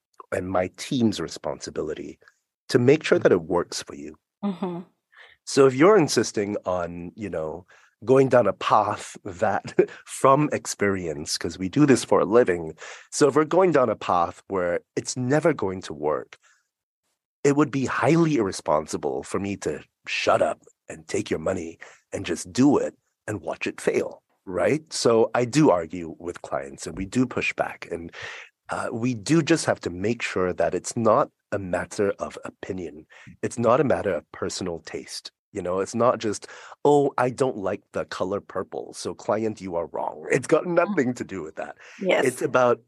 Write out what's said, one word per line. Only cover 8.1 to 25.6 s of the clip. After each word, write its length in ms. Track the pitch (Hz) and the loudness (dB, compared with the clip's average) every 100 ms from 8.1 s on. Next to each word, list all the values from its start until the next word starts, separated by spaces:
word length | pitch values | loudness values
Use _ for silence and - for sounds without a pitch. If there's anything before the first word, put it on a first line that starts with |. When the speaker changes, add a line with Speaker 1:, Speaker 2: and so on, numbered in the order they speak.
| 135 135 | 4 6
Speaker 1:
down 160 | 123 104 | 6 4
a 80 | |
path 640 | 92 - 113 104 104 - - | 0 2 4 4 -2 -8 -14
that 500 | 104 85 110 98 - - - | -12 -4 -2 -2 -2 0 0
<laughs> 100 | - - | -2 -16
from 420 | - 131 139 147 | 0 4 4 4
experience, 880 | 107 - - 101 98 85 73 78 - | -2 -4 -2 0 0 -4 -6 -6 -6
'cause 220 | 92 82 | -6 -6
we 100 | 92 | -2
do 160 | 143 | 4
this 200 | 147 120 | 6 6
for 160 | - 95 | 4 2
a 40 | |
living. 500 | 80 117 92 87 80 80 - - - | 4 4 4 2 -4 -12 -16 -20 -10
So 180 | - 143 | 2 4
if 80 | 135 | 4
we're 80 | |
going 280 | 151 170 190 | 2 4 4
down 180 | 139 123 | 4 2
a 60 | 101 | 0
path 460 | - 90 85 - - | 0 2 0 -4 -6
where 320 | 98 87 87 - - | -4 -2 -2 -6 -8
it's 180 | 117 | -6
never 380 | - 123 151 165 | -6 -2 2 2
going 300 | 143 98 95 | 0 -2 -6
to 100 | - | -10
work, 460 | 76 76 67 - - _ _ _ _ _ _ _ _ _ _ | -6 -2 -2 -6 -18 _ _ _ _ _ _ _ _ _ _
it 120 | 143 143 | 2 4
would 140 | 151 | 2
be 140 | 135 | 0
highly 520 | 120 - 120 165 165 139 | -4 0 2 4 4 2
irresponsible 840 | 98 90 - 78 76 95 76 65 | 0 -2 0 0 0 -4 -4 -6
for 160 | - 98 | -6 -6
me 180 | 101 98 | -4 -6
to 220 | - 71 - _ - | -6 -6 -10 _ -8
shut 360 | - - 95 | -4 2 2
up 200 | 80 - _ _ - | 2 -2 _ _ -18
and 180 | 80 80 | -18 -8
take 240 | 101 - | -6 -4
your 80 | 85 | -4
money 400 | 80 95 82 85 - - _ | -2 -4 -6 -14 -20 -20 _
and 140 | 92 92 | -8 -6
just 260 | 82 - | -6 -4
do 260 | 92 139 120 | 2 4 4
it 160 | - - _ _ - | 2 -6 _ _ -10
and 140 | 104 | -8
watch 260 | 82 - - | -8 -8 -8
it 140 | - | -6
fail, 420 | - 151 - - _ _ - | -2 0 -2 -8 _ _ -8
right? 440 | 90 92 139 - | -2 0 0 -4
So 380 | - 131 117 113 | -2 2 4 4
I 100 | 120 | 2
do 260 | 123 127 | 0 4